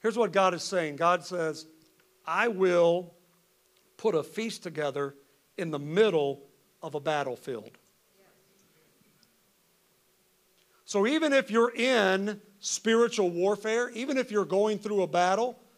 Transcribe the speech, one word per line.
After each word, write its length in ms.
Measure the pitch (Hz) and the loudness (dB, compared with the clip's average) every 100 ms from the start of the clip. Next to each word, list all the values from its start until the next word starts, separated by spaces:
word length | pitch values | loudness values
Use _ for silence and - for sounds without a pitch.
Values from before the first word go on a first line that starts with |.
Here's 160 | 220 220 | -2 0
what 140 | 214 | 2
God 200 | 185 190 | 4 4
is 120 | 175 | 2
saying. 320 | - 190 156 143 | -2 -2 -2 0
God 280 | 170 180 | 2 2
says, 420 | 165 180 160 151 - _ _ _ _ _ - | -2 -4 -4 -4 -14 _ _ _ _ _ -6
"I 220 | 175 233 | 0 0
will 640 | 190 185 175 170 175 175 _ _ _ _ _ _ _ _ - | 2 2 4 4 2 -4 _ _ _ _ _ _ _ _ -4
put 180 | - 160 | 0 0
a 80 | |
feast 400 | - - 226 - | -2 -6 -6 -8
together 500 | 180 151 147 135 139 139 _ _ _ - | -10 -6 -4 -4 -6 -8 _ _ _ -8
in 140 | 170 | -6
the 80 | 151 | -6
middle 640 | 143 170 220 170 143 135 - _ _ _ | -2 2 4 4 0 -4 -14 _ _ _
of 120 | 160 | -10
a 60 | 147 | -6
battlefield." 720 | 147 151 143 120 - 117 110 - _ _ _ _ _ _ _ _ _ _ _ _ _ _ _ _ _ _ _ _ _ _ _ _ _ _ _ _ _ _ - | -2 -2 -2 -6 -8 -10 -12 -20 _ _ _ _ _ _ _ _ _ _ _ _ _ _ _ _ _ _ _ _ _ _ _ _ _ _ _ _ _ _ -4
So 200 | 202 214 | 0 2
even 280 | 311 311 | 2 2
if 160 | 269 - | 2 2
you're 240 | 220 240 | 2 2
in 640 | 240 247 247 190 190 202 208 - _ | 0 0 2 2 0 -2 -8 -16 _
spiritual 680 | - - 220 226 233 233 185 | -8 -4 2 4 2 2 0
warfare, 600 | 170 190 202 214 226 247 | 2 0 0 -2 -2 -2
even 260 | 233 269 262 | -6 -2 -2
if 140 | - | 0
you're 160 | 208 170 | -2 0
going 320 | 190 214 208 | 0 0 -2
through 240 | 214 208 | -2 -2
a 40 | 175 | 0
battle 520 | 175 180 202 247 - _ | 2 2 2 -2 -6 _